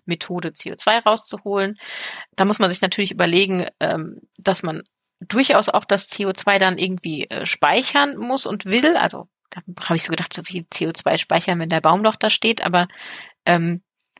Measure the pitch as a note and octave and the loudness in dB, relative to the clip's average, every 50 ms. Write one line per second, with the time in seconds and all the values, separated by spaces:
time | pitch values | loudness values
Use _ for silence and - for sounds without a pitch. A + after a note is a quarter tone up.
0 | _ - E3 E3 - - F3 F3 F3 E3 D#3 - - - - - - - G#3+ A#3 | _ -6 -6 -6 -4 -6 -6 -6 -6 -8 -10 -10 -12 -12 -12 -2 2 2 2 4
1 | A3+ G#3+ G#3+ A3+ - - - G3 - G#3 G3+ G3 G3 G3 G#3+ - - - - - | 4 2 2 2 0 -6 -12 -10 -6 -2 0 0 0 0 -2 -8 -12 -14 -14 -12
2 | - - - - - - _ - F#3+ G3 G3+ - G#3+ F3+ F#3 - - F#3 - - | -12 -12 -12 -14 -16 -10 _ 2 2 2 4 4 2 2 2 0 0 0 0 0
3 | G3+ F#3+ F#3+ C3 E3 E3 E3 F3+ G3 F#3+ F#3+ F3+ F3 - - _ - D#3+ E3 E3 | -2 -2 0 0 2 4 4 4 4 4 2 0 -2 -4 -4 _ -2 0 0 -2
4 | D#3+ E3+ - - - _ _ - - G3 F#3 - - E3+ D#3+ D#3 - _ _ _ | -4 -8 -12 -16 -20 _ _ -4 -2 0 0 0 -2 -6 -6 -8 -10 _ _ _
5 | _ _ _ _ F#3 - - A#3 C4+ - C#4+ G3 G#3+ - - G#3+ - - G3 G3 | _ _ _ _ -12 -2 0 2 4 4 4 4 4 4 0 0 0 2 0 0
6 | - - - - G3+ G3 F#3+ - - - G3+ G3 G3 F#3 F3+ - F#3 F#3+ F#3 F#3 | 0 -4 -6 -4 -4 -2 -2 -2 0 2 2 4 4 2 2 0 -2 -4 -4 -6
7 | - E3+ D#3 D3 - - - - - - - - - C#3+ E3 A3+ C4 - - C#4+ | -6 -6 -6 -6 -8 -8 -8 -6 -4 -4 -2 2 2 2 2 2 0 2 2 2
8 | C#4+ C#4+ C#4 G3 G#3+ A#3+ C4 C4+ - - G#3 G#3 - F#3+ F#3+ A#3+ C4 D#4 F4 - | 2 2 0 -6 -4 -2 -2 -2 -2 -2 -4 -6 -4 -2 0 2 4 4 4 2
9 | - - - - F3 - _ _ _ _ - F3+ - - F3 - - - E3+ E3 | 0 0 -2 -6 -14 -18 _ _ _ _ -18 -16 -16 -16 -14 -12 -4 -2 0 0
10 | - - E3 - F3 - - F3 E3 - F#3 F3+ E3+ - - - - D#3+ E3 - | 0 0 -2 -4 -4 -4 -6 -6 -6 -8 -10 -10 -10 -8 -6 -4 -4 -2 -2 -2
11 | - - - E3 - - E3 E3+ - - F3+ E3+ E3 E3 E3+ D#3+ - D#3 E3 F#3+ | 0 0 0 0 0 0 0 0 0 0 -2 -2 -2 -2 -2 2 4 4 4 4
12 | G#3+ A3 G#3+ - - G#3+ - - - A3+ A3+ - - - F3 F3+ F3 F3+ - - | 4 2 0 2 0 0 0 2 0 0 0 0 0 2 2 2 2 0 -4 -12
13 | - - - - - - - _ _ - F3 F3 E3 E3+ E3+ F3+ - _ _ _ | -18 -16 -16 -16 -18 -20 -20 _ _ 2 2 4 2 0 -2 -4 -8 _ _ _
14 | _ _ _ _ | _ _ _ _